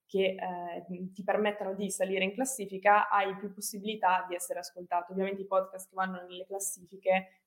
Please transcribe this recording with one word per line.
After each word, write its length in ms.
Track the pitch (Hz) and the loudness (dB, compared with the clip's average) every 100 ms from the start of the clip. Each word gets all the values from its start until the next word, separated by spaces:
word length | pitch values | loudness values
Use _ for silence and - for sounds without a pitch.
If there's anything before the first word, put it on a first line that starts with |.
| _ | _
che, 300 | 190 190 190 | 2 2 0
eh, 720 | 185 175 175 175 - 180 185 | -4 -4 -6 -8 -8 -8 -8
ti 120 | - | -6
permettano 500 | 190 196 214 208 190 | 0 2 2 0 -4
di 160 | 196 196 | -2 -4
salire 320 | - 185 190 | 0 0 2
in 80 | 190 | 0
classifica, 760 | 202 262 - 196 190 202 208 208 | 0 -2 -2 -6 2 6 6 6
hai 280 | 202 196 190 | 2 2 -2
più 160 | 202 | -8
possibilità 720 | 208 - 202 208 214 185 180 175 | -8 -8 -6 -6 2 4 4 0
di 60 | 175 | -6
essere 240 | - 175 | -4 -6
ascoltato. 500 | 175 180 180 175 175 | -8 -12 -2 -2 -2
Ovviamente 300 | 190 190 196 | -2 -2 -2
i 40 | 190 | 2
podcast 420 | 190 185 190 - | 2 0 -8 -10
che 60 | 190 | -4
vanno 240 | 190 180 | -2 -4
nelle 240 | 180 180 185 | -10 -12 -8
classifiche 960 | 196 202 - 180 190 190 190 190 _ | -6 -6 -8 -14 -4 4 4 2 _